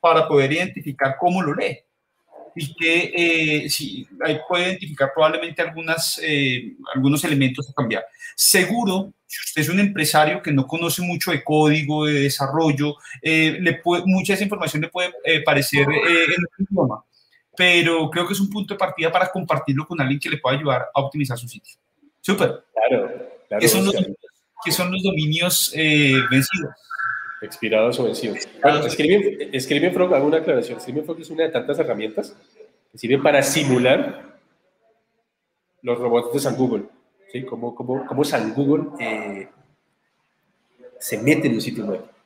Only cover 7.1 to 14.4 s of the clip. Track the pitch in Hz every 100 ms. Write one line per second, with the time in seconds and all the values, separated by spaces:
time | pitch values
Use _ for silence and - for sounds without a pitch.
7.1 | 151 165 143 131 131 135 - 113 101 -
8.1 | _ - - - 190 185 233 208 190 196
9.1 | _ _ - - - 143 185 202 190 151
10.1 | 156 151 151 160 139 131 165 170 - 175
11.1 | 165 - 156 - 151 151 151 147 151 151
12.1 | 147 139 135 135 151 160 139 147 147 -
13.1 | - 160 160 160 156 175 160 - - 190
14.1 | 185 180 190